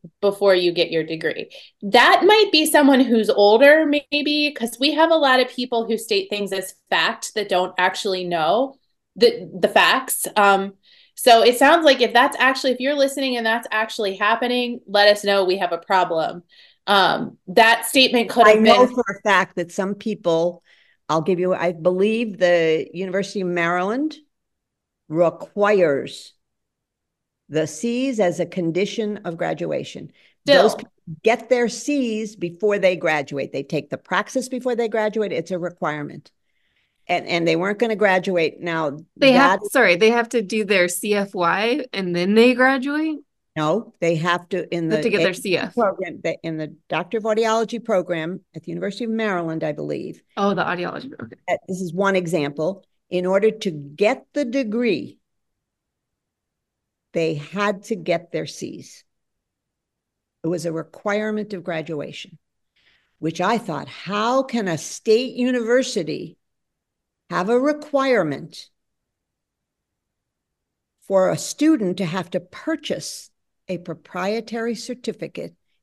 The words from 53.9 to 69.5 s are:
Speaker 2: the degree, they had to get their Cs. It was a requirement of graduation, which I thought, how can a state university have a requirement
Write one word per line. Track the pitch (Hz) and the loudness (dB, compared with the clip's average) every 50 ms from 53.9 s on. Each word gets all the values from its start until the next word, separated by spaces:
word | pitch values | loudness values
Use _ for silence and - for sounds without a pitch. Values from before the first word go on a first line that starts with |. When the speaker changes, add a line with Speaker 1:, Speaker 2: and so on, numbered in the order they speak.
| 147 - 202 214 262 - - _ _ | -4 0 0 0 0 -2 -6 _ _
Speaker 2:
the | 294 294 | -6 -4
degree, | 233 220 277 269 214 202 233 247 233 180 131 - - - _ _ _ _ _ _ _ _ _ _ _ _ _ _ _ _ _ _ _ _ _ _ _ _ _ _ _ _ _ _ _ _ _ _ _ _ _ _ _ - | -2 -2 -4 -4 -2 -4 -2 -2 0 -2 -2 -4 -10 -16 _ _ _ _ _ _ _ _ _ _ _ _ _ _ _ _ _ _ _ _ _ _ _ _ _ _ _ _ _ _ _ _ _ _ _ _ _ _ _ -4
they | 175 165 160 160 | -2 -2 -2 -2
had | 147 147 - - 196 208 208 208 190 - | -4 -8 -10 -6 -2 -2 -2 -2 -4 -8
to | - 226 | -8 -8
get | 185 165 185 175 165 170 - - | -6 -4 -4 -4 -4 -4 -8 -8
their | 160 156 | -8 -8
Cs. | 151 - - - - - - 135 - - - _ _ _ _ _ _ _ _ _ _ _ _ _ _ _ _ _ _ _ _ _ _ _ _ _ _ _ _ - | -8 -10 -12 -14 -14 -14 -16 -18 -20 -20 -20 _ _ _ _ _ _ _ _ _ _ _ _ _ _ _ _ _ _ _ _ _ _ _ _ _ _ _ _ -6
It | 160 | -6
was | 175 175 151 | -6 -4 -6
a | 170 160 | -6 -8
requirement | 160 156 - - - - 208 202 214 214 214 214 214 208 208 208 | -8 -10 -12 -18 -10 -6 -4 -4 -2 -2 -4 -4 -6 -6 -8 -10
of | 180 170 | -10 -10
graduation, | 185 170 160 156 156 165 147 139 - 151 - - - - _ _ _ _ _ _ _ _ _ _ _ _ _ _ _ _ _ | -8 -8 -8 -8 -8 -8 -10 -10 -10 -14 -16 -18 -20 -20 _ _ _ _ _ _ _ _ _ _ _ _ _ _ _ _ _
which | 151 160 160 - | -6 -6 -4 -2
I | 175 196 233 214 | 0 0 0 0
thought, | - - 156 143 143 | -2 -6 -8 -8 -8
how | 131 - - - 170 196 208 214 233 254 262 262 | -12 -14 -16 -12 -8 -6 -4 -2 0 0 -2 -2
can | 262 - 233 214 | -2 -4 -4 -4
a | 185 165 | -4 -4
state | 156 - - - - - - 214 233 254 254 - | -6 -6 -10 -14 -6 0 2 2 2 2 -2 -4
university | - 247 254 254 247 226 220 240 262 254 254 - 208 165 151 151 - 156 160 - _ _ _ _ _ _ _ _ _ _ _ _ _ _ _ _ _ _ _ | -4 -2 -2 -2 -2 0 2 2 2 0 0 -4 -6 -6 -6 -8 -10 -10 -14 -16 _ _ _ _ _ _ _ _ _ _ _ _ _ _ _ _ _ _ _
have | 175 170 180 202 | -4 -4 -2 0
a | 240 247 | 0 0
requirement | 262 294 302 294 294 - - 269 269 269 254 220 170 151 139 139 160 160 - - - _ _ _ _ _ _ _ _ _ _ _ _ _ _ _ _ _ | 2 0 -2 -4 -6 -4 -2 -2 0 2 0 0 0 -2 -4 -8 -10 -14 -18 -20 -20 _ _ _ _ _ _ _ _ _ _ _ _ _ _ _ _ _